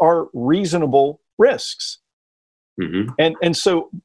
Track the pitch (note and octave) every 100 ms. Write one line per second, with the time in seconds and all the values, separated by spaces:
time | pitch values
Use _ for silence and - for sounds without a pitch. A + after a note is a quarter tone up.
0 | E3 E3+ - B2 B2 F3 F#3 F3 D3 C#3
1 | C#3 D3+ _ - B3 - - - - -
2 | _ _ _ _ _ _ _ - E2+ F2+
3 | A2+ B2+ D#3+ D#3+ F3 D#3+ G3 E3+ - -